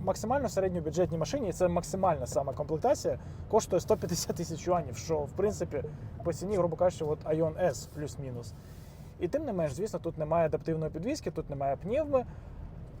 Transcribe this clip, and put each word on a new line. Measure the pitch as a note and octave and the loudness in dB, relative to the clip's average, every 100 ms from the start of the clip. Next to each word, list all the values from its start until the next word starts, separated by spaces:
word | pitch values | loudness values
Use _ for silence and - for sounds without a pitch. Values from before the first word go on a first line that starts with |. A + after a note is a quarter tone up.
максимально | F#3 F#3 A3 C#4 A#3 | -2 0 2 2 2
середньобюджетній | F#3+ F#3+ F3 D#3 D3+ E3 E3 | 2 2 2 0 2 2 2
машині, | D3+ C#4+ G#3+ | 0 0 0
і | |
це | D3+ F3+ | 2 4
максимальна | F3 E3+ F#3+ F#3+ D3+ B2 | 4 0 2 4 2 2
сама | D3+ C#3 | 0 0
комплектація, | B2+ C#3+ D#3 A#3 C#4+ F3 D3 - - - | -2 -2 2 4 4 2 -2 -4 -10 2
коштує | G#3+ - F3+ | 2 4 2
сто | - G#3+ | 4 2
п'ятдесят | F3 E3+ - F#3 | 2 0 0 -2
тисяч | D#3+ D#3+ F3 | -4 -2 0
юанів, | F3+ C#3+ - | 2 0 -4
що, | - D#3 | 0 0
в | C#3+ | 0
принципі, | - G3+ G3 E3+ C#3+ D3 - - - | 0 0 0 -2 -4 -6 -8 -10 -6
по | E3+ | -4
ціні, | D#3 F3+ G#3 | -2 0 2
грубо | F3 D#3 | 2 4
кажучи, | F3+ - | 2 2
от | D3+ D3+ | 0 -2
Ion | - D#3 D#3+ D#3 F3 | 0 2 2 2 2
S | B2+ - | 2 -6
плюс-мінус. | D3+ D3 - C3+ A#2+ A#2 - - - - - - - | -8 -8 -6 -8 -8 -8 -12 -14 -14 -14 -14 -14 -4
І | F3 | 0
тим | C#4 | 0
не | D4+ | 0
менш, | F#3 D#3 | 0 0
звісно, | C3 G#3+ F3 | 0 -4 -4
тут | E3+ D#3 | -4 -4
немає | D3+ E3 D#3+ | 2 4 4
адаптивної | D3+ E3 D#3+ D#3 | 2 0 0 -2
підвіски, | E3 G3+ D4+ - | -2 -2 -2 -4
тут | D#3+ D3 | -4 -4
немає | C#3 C#3 C#3 | -2 0 0
пневми. | E3 C4 D4+ C4+ A#3+ - - - - - - - | 0 0 2 2 0 -8 -12 -10 -10 -12 -12 -12